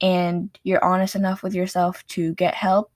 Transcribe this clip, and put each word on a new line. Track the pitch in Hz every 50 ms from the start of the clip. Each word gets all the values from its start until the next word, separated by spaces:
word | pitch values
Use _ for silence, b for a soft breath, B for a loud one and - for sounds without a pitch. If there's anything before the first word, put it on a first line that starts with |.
and | - 190 185 180 175 175 175 175 180 202 - - -
you're | 185 185 - -
honest | 180 185 185 190 190 -
enough | 196 196 185 190 -
with | - 190 196
yourself | 180 185 185 - 185 180 175 180 - - -
to | - 185 170 165 165
get | - 180 170 -
help | - 214 185 190 202 214 - _